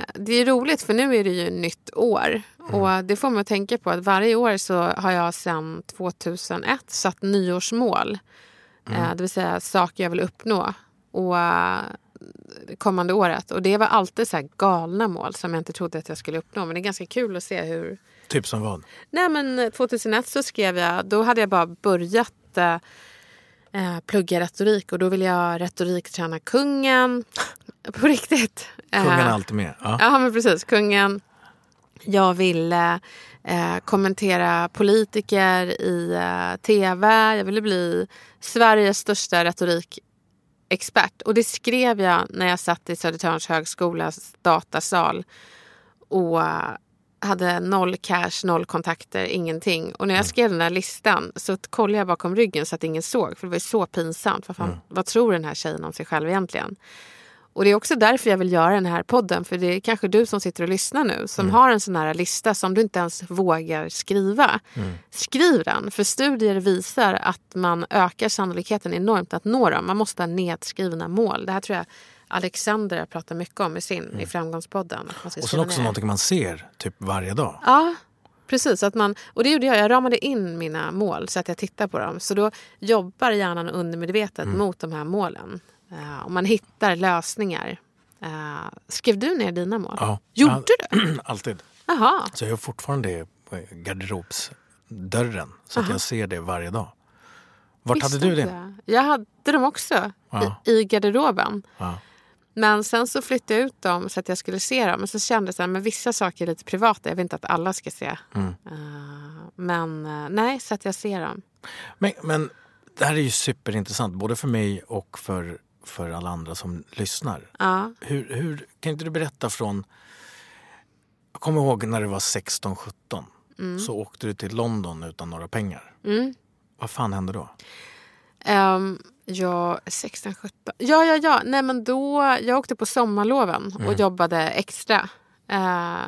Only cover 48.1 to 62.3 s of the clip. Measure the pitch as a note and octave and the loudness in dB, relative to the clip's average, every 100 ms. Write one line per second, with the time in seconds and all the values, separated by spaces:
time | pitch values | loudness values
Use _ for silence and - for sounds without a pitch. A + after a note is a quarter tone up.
48.1 | F3+ F3 - F#3 E3 F3 E3+ E3+ E3 - | 0 0 -2 0 0 0 -2 -2 -4 -4
49.1 | F#3+ F#3 F#3 E3 D#3+ F#3+ E3 E3 - G3 | -4 -2 -2 -4 -2 0 -2 -2 -4 0
50.1 | F#3 G3 - A#3 E3+ E3 F#3 - - G#3+ | 2 2 2 2 4 0 0 -4 -2 0
51.1 | F#3 F2 F#3 - F#3 - - G#3 G#3 F3+ | 0 -2 -8 -6 -6 -4 0 2 2 0
52.1 | E3+ F3 G3 A3 D3+ D#3 E3 D#3+ D#3+ - | 0 0 2 2 0 -4 -4 -4 -4 -2
53.1 | B3 E3 - F3+ F3 - A3 F3 - E3 | -2 -2 -4 -6 -6 -2 0 0 -2 -4
54.1 | E3+ G#3 - - F3+ F3 - - E3+ F#3+ | -2 -2 -2 -6 -6 -6 -6 -6 -6 0
55.1 | A3+ A#3+ F3 D#3 D3+ D#3+ D#3 D#3+ - D#3+ | 2 4 2 -2 -6 -6 -6 -8 -10 -4
56.1 | D#3 D#3+ F#3+ F3+ - - G3 - - - | -2 0 0 -2 -4 -8 -10 -18 -20 -20
57.1 | - - - _ - G3+ G#3 - C#4 G#3+ | -20 -20 -20 _ 2 4 4 2 4 6
58.1 | C4 A3+ F#3+ F#3 F3 E3 G3+ F3+ E3+ - | 6 4 4 4 6 6 6 2 -2 2
59.1 | B3 F#3+ F3+ F3 F3+ F3+ F#3 A3+ A3 F#3+ | 2 2 -2 -2 -2 0 0 0 0 4
60.1 | G#3 A#3 G3+ F#3 - E3+ F#3+ - C#4+ B3 | 4 4 0 -4 -4 -2 0 0 0 0
61.1 | - - - F#3+ A3+ C4 G#3+ G3+ F3 D#3 | -2 -4 -2 4 6 8 6 2 -2 0
62.1 | E3 F3 | -2 -2